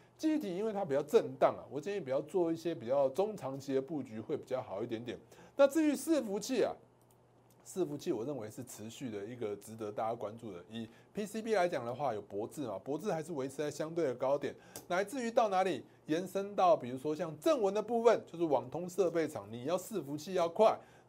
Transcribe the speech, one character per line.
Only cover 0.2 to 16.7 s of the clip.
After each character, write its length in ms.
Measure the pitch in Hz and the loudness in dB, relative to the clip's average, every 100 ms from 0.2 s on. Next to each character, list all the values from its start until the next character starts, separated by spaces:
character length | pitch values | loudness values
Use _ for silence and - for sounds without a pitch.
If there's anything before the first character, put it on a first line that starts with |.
| 311 | 0
忆 60 | 311 | 0
体， 160 | 202 175 | 0 -2
因 100 | 220 | -2
为 60 | |
它 140 | 202 180 | -2 0
比 80 | |
较 100 | 139 | 0
震 220 | 147 226 131 131 | 4 4 4 4
荡 160 | 156 98 | 4 4
啊， 100 | - | -6
我 120 | 131 | -8
建 160 | 202 202 | -4 -4
议 20 | |
比 100 | 135 | 0
较 120 | 135 | -2
做 280 | 147 190 165 | 0 2 2
一 60 | 165 | 0
些 180 | 175 | -2
比 140 | 160 113 | -4 0
较 220 | 139 135 | 4 4
中 260 | 135 214 214 | 2 0 0
长 240 | 135 135 | -6 -6
期 140 | 139 | -2
的 80 | 135 | 0
布 200 | 135 151 | 0 -6
局 200 | 117 110 | -6 -8
会 160 | 113 127 | -4 -6
比 60 | - | -2
较 160 | 127 | -4
好 200 | - 95 | -4 -6
一 60 | 120 | -4
点 160 | 110 | -4
点。 160 | 120 92 - - - - | -6 -10 -12 -20 -4 6
那 100 | 277 | 6
至 160 | 320 | 6
于 80 | 302 | 4
伺 320 | 262 311 302 | 2 2 2
服 160 | 226 202 | 0 -4
器 240 | - 247 | -2 2
啊， 80 | 113 - - _ _ _ _ _ _ _ - | 2 0 -14 _ _ _ _ _ _ _ -8
伺 180 | 190 151 | -4 -2
服 120 | 143 | -2
器 160 | 180 | -4
我 100 | 120 | -2
认 140 | 131 135 | -2 -6
为 120 | 107 | -8
是 140 | 113 | -10
持 260 | 123 - 110 | -12 -12 -12
续 200 | - 127 | -10 -8
的 160 | 101 104 | -8 -8
一 100 | 120 | -6
个 180 | 110 101 | -6 -6
值 180 | - 113 | -10 -8
得 160 | 104 | -6
大 160 | 107 113 | -4 -4
家 80 | 120 | -4
关 180 | 104 113 | -6 -10
注 160 | 113 | -12
的。 100 | 85 87 | -12 -12
以 180 | 113 113 - - | -10 -10 -14 -12
P 120 | 196 208 | -8 -6
C 160 | 220 | -6
B 140 | 220 202 | 0 2
来 120 | 175 | 2
讲 180 | 151 117 | 0 -4
的 80 | |
话， 200 | 117 139 | -2 -2
有 80 | 107 | -4
博 240 | 98 101 117 | -6 -8 -6
智 160 | 156 | -6
嘛， 160 | 123 95 | -6 -6
博 140 | - 156 | -6 -4
智 140 | 214 | -2
还 120 | 160 | -4
是 80 | 156 | -4
维 160 | 151 135 | -6 -6
持 60 | - | -4
在 160 | 147 | -4
相 220 | 143 156 | -4 -4
对 120 | 170 165 | 0 0
的 80 | - | 2
高 220 | 135 143 | 2 2
点， 160 | 127 - - - - | -2 -8 -16 -14 -2
乃 160 | 180 | -2
至 200 | 202 277 | -2 -2
于 80 | 233 | 0
到 160 | 233 214 | 2 4
哪 140 | 185 | 4
里 200 | 190 160 - - - | 2 0 -6 -10 -2
延 220 | 160 190 | -2 -2
伸 280 | 190 196 202 | -4 -2 4
到， 200 | 180 | 6